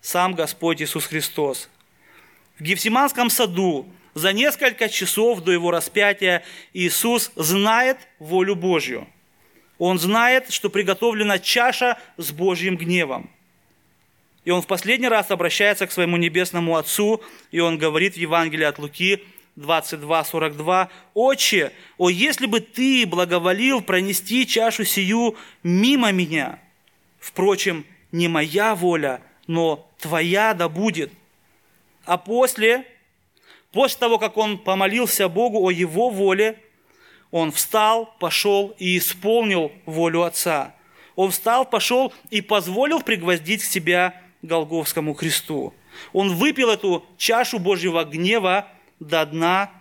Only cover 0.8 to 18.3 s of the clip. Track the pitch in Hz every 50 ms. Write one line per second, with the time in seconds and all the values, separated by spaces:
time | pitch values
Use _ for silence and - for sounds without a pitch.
0.8 | 156 147 - 160 147 - 156 156 147 - - - 151 143 131 - - - _ _
1.8 | _ _ _ _ _ _ - - - _ _ _ _ _ _ _ 151 156 190 185
2.8 | - 220 220 247 277 285 - 240 247 233 - - 247 208 175 175 190 185 160 139
3.8 | 127 - - - _ _ _ 156 156 190 196 208 254 294 285 - 285 254 220 -
4.8 | 226 214 214 - 233 220 - - 220 233 240 190 165 175 180 175 170 175 175 170
5.8 | 160 - - 208 202 202 202 202 196 185 180 170 - - - - - _ _ 185
6.8 | 180 170 - - - 233 240 233 - - - - 160 151 180 196 202 214 220 233
7.8 | 254 254 269 262 - _ _ _ 156 151 170 185 185 190 202 175 170 185 180 160
8.8 | 135 131 127 - - - _ _ _ _ _ _ _ _ _ _ _ _ _ _
9.8 | 170 180 185 180 156 185 208 226 233 247 254 262 254 - - - - 202 - 196
10.8 | 208 180 196 - - 233 220 214 214 208 202 185 - - - 247 240 254 - -
11.8 | 254 247 233 247 - - _ - 170 143 147 147 175 196 180 165 170 190 185 170
12.8 | 165 170 180 180 170 139 131 127 - - _ _ _ _ _ _ _ _ _ _
13.8 | _ _ _ _ _ _ _ _ _ _ _ _ _ 170 175 180 175 - 196 180
14.8 | 180 190 240 254 240 254 226 214 196 - 202 175 170 165 151 - 208 208 202 -
15.8 | 196 180 - - 175 170 175 170 170 165 156 180 180 175 - 175 170 165 165 160
16.8 | 151 - - - 208 208 220 220 220 - - - - _ - 165 170 170 165 156
17.8 | 151 160 151 156 175 196 185 175 170 160